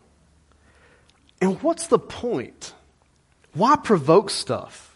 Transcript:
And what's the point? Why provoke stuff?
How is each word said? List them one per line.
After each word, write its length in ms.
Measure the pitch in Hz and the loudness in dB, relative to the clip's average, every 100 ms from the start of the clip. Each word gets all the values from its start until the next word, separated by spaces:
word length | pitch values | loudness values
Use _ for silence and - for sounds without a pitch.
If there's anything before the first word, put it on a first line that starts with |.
| _ _ _ _ _ _ _ _ _ _ _ _ _ - | _ _ _ _ _ _ _ _ _ _ _ _ _ -2
And 220 | 190 185 | -2 0
what's 240 | 302 330 - | 0 -2 2
the 120 | 226 | 0
point? 760 | - - 240 165 110 - - - _ _ _ _ _ _ _ | 0 -8 -4 -4 -6 -12 -20 -20 _ _ _ _ _ _ _
Why 220 | 139 240 294 | 0 2 2
provoke 540 | - 190 131 175 214 | 4 2 4 2 2
stuff? 640 | - - 113 - - - | -8 -6 -6 -8 -20 -20